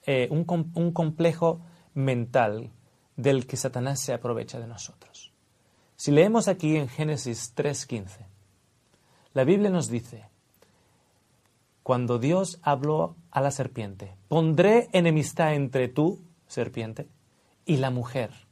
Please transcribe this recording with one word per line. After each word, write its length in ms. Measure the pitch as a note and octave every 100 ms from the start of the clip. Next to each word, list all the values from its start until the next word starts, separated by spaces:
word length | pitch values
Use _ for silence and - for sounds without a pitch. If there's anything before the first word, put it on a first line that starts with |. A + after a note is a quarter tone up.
| -
eh, 200 | C3+ B2
un 140 | D3+
com-, 280 | E3+ F3 D#3+
un 180 | - E3+
complejo 680 | E3+ D#3 D#3+ E3+ D#3+ E3 E3 - - _
mental 760 | - C3+ B2 A#2+ B2+ A2 G#2+ - - _ _ _ -
del 300 | C3+ C3+ B2
que 100 | B2+
Satanás 440 | C3 B2 B2+ C#3
se 140 | -
aprovecha 440 | A#2 A#2+ A#2+ B2 A#2+
de 80 | A#2
nosotros. 680 | A2+ - - - - - _ _ _ _ _ _ _
Si 140 | -
leemos 380 | D3 F#3+ A3+ G#3
aquí 280 | F#3 D#3 D#3
en 120 | C3
Génesis 640 | - D#3 D3 B2+ A2+ -
tres 320 | - D3 A2 -
quince, 400 | A2+ G2 - - _ _ _ _ _ _ _ _ _ _
la 100 | C#3
Biblia 260 | C3 G3 G#3
nos 180 | F3+ A#2
dice, 360 | A#2 - A2 - _ _ _ _ _ _ _ _ _ _ _ _ _ _ _
cuando 360 | - B2 A#2+ A#2+
Dios 400 | C3 F#3 F#3+ -
habló 520 | - C#3 D3 D#3 E3 - _
a 100 | C#3+
la 100 | C#3
serpiente, 680 | C#3 C3 - G#2 F#2+ G2 - _
"Pondré 600 | D#3 D#3+ D#3 F#3 A3+ A#3
enemistad 600 | F#3 E3+ D#3 C#3 - D#3+
entre 340 | D3+ C3+ C3 B2
tú, 320 | C#3 D#3+ G#3 - _ _
serpiente, 600 | - A2+ - A2 A2+ C#3+ _ _ _ _ _ -
y 100 | D3
la 140 | C3
mujer 400 | B2 A#2+ C3 A2 - _